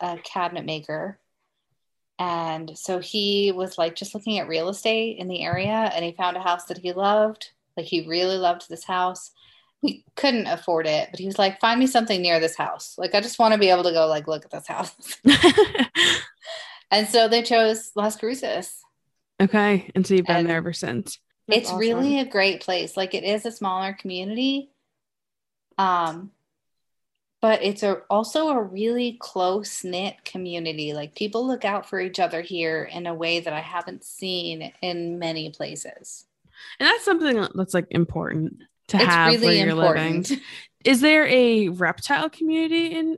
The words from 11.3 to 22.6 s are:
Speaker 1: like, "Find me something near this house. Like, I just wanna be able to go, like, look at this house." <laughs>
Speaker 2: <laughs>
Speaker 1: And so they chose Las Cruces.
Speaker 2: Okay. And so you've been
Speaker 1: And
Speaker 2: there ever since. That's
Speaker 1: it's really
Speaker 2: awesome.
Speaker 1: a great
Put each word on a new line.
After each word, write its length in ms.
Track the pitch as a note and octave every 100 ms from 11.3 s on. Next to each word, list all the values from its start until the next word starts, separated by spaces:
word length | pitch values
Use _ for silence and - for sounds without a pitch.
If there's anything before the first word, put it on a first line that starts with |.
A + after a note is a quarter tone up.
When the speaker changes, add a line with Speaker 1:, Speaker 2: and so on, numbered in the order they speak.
| F#3+
Speaker 1:
like, 220 | G3 F#3+
"Find 200 | A3+ A#3+
me 60 | C4
something 340 | B3 A3+ G3
near 200 | F3 E3
this 160 | D#3+ E3
house. 400 | D3 - - -
Like, 160 | F3+
I 80 | G3+
just 160 | A3+ -
wanna 220 | A3+ G#3+
be 100 | G3
able 140 | F3+
to 80 | F3
go, 160 | E3 D#3+
like, 200 | D#3 D3
look 160 | D#3
at 60 | -
this 160 | D#3 -
house." 300 | - - - - -
<laughs> 0 |
Speaker 2:
<laughs> 1000 | B3+ C#4+ E4+ E4+ G4 G4+ B3+ - F4 - - _ - - - - -
Speaker 1:
And 160 | G3+ G#3+
so 200 | A#3+ A3+
they 140 | A#3
chose 500 | A#3 A#3 A3 A3 - -
Las 200 | G#3 G#3+
Cruces. 600 | A3 C4 - B2+ F#3+ - _ _ _ _ _ -
Speaker 2:
Okay. 480 | G3 G#3+ G#3 G3 - -
And 100 | F#3
so 80 |
you've 140 | F#3+ F3
been 100 | F3
Speaker 1:
And 120 | E3+
Speaker 2:
there 80 | E3
ever 140 | E3+
since. 480 | E3 E3 - G3+ - _ _ -
That's 140 | A3 A3+
Speaker 1:
it's 40 |
really 420 | F#3 A3+ A#3 C#4 C#4
Speaker 2:
awesome. 100 | C4
Speaker 1:
a 40 |
great 300 | G#3 G3 F3+